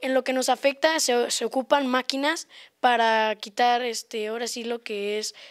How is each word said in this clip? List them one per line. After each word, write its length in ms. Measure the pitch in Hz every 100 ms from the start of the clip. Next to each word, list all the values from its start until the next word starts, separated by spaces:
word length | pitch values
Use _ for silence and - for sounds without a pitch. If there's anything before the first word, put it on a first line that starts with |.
en 140 | 262 262
lo 80 |
que 100 | 254
nos 160 | 262 254
afecta 500 | 254 269 277 320 320
se, 300 | - 240 233
se 160 | - 226
ocupan 400 | 262 240 285 262
máquinas 640 | 254 254 269 285 339 - - - _
para 560 | 247 233 226 220 220 208
quitar, 480 | 220 220 240 240
este, 440 | 247 226 - 226 214
ahora 200 | 226 233
sí 160 | 240
lo 180 | 226 233
que 380 | - 208 202 214
es 160 | 214 - -